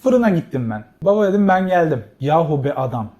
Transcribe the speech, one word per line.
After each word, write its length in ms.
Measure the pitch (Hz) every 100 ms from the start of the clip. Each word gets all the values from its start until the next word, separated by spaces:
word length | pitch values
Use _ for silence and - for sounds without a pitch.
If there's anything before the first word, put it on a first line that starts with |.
Fırına 260 | 262 254 226
gittim 400 | 170 - 135 117
ben. 120 | 107 110 _
"Baba," 260 | 170 208 202
dedim, 200 | 202 196
"ben 200 | 185 185
geldim." 360 | 180 165 135 - -
"Yahu 440 | 135 156 156 147
be 100 | 131
adam, 360 | - 131 120 104 -